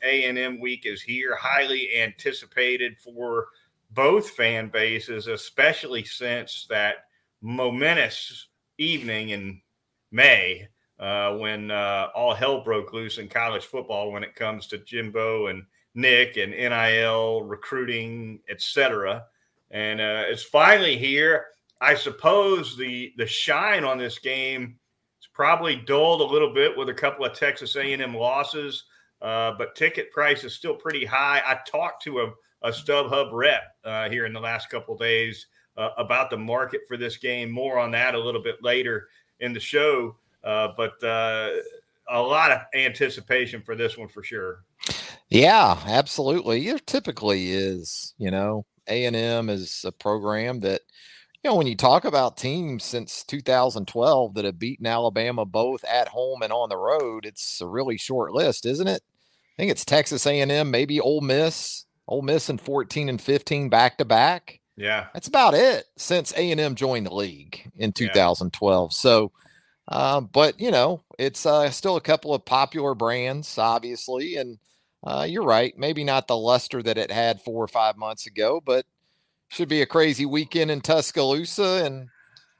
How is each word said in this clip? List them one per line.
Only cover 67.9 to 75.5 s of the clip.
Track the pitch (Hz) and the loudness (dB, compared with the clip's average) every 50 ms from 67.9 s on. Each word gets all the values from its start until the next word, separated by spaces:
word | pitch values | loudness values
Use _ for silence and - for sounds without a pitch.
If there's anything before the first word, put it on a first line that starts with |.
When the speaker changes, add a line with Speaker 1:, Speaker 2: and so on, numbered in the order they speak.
Speaker 1:
Yeah. | |
Speaker 2:
two | - - 120 101 | -2 -2 -2 2
thousand | 98 98 90 87 87 87 90 87 | 4 6 6 6 4 2 -2 -4
twelve. | - - 104 98 95 90 87 82 | -4 0 2 4 4 4 2 0
So, | - - - 127 117 107 107 98 - _ _ _ _ _ _ _ _ _ _ | -2 2 6 6 6 6 6 2 -4 _ _ _ _ _ _ _ _ _ _
uh, | - - - 139 135 143 143 | -6 -2 0 2 2 2 0
but, | 123 95 - 139 156 143 - - | -2 2 4 6 6 6 4 0
you | 220 247 | 0 2
know, | 175 123 127 160 180 156 - - - | 4 4 4 4 0 -4 -8 -12 -6
it's, | - 131 135 - - - | -2 -2 -2 -2 0 2
uh, | 156 151 151 147 139 | 4 4 4 4 2
still | 127 - - 196 180 | 0 -2 -2 -2 0
a | 156 | 0
couple | - - 156 - - 151 143 | 2 2 2 2 2 -2 -4
of | 117 - | -4 0
popular | - 127 135 139 131 - 160 147 139 131 | 0 2 2 2 0 0 -2 -2 -2 0
brands, | 101 113 117 120 123 123 127 139 147 151 - - | 0 0 0 0 0 -2 -4 -4 -6 -8 -6 -2
obviously. | 117 110 113 117 117 117 120 120 - - 127 127 127 147 180 170 | 0 2 2 2 0 -2 -6 -10 -10 -8 -6 -6 -6 -6 -4 -6
And, | 147 131 123 113 107 _ _ _ _ _ _ _ _ - | -6 -6 -8 -12 -18 _ _ _ _ _ _ _ _ -8
uh, | - - 139 147 165 | -6 -4 -2 -2 -2
you're | 170 226 196 | -2 0 2
right, | 127 | 4